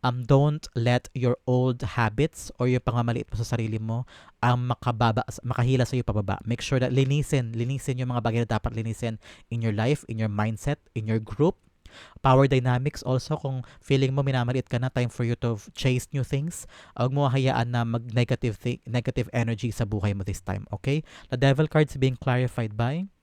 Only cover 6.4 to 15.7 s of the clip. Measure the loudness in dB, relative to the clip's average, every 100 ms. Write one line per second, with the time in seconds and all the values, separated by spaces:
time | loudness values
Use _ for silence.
6.4 | -2 -4 0 0 2 2 2 2 0 0
7.4 | -2 -4 -2 -4 -4 -4 -2 0 0 0
8.4 | 0 0 -2 -4 -4 -4 -4 -6 -12 -20
9.4 | -8 -2 0 0 2 0 -2 -4 -2 0
10.4 | -2 -2 -4 -4 _ -8 -2 -2 -2 0
11.4 | 0 0 _ _ -20 -20 -20 0 6 6
12.4 | 6 4 2 0 0 -6 -2 -2 -2 -6
13.4 | -4 -6 -8 -16 0 2 4 2 0 2
14.4 | 2 0 0 -2 -2 0 -2 0 -2 0
15.4 | -2 -2 -8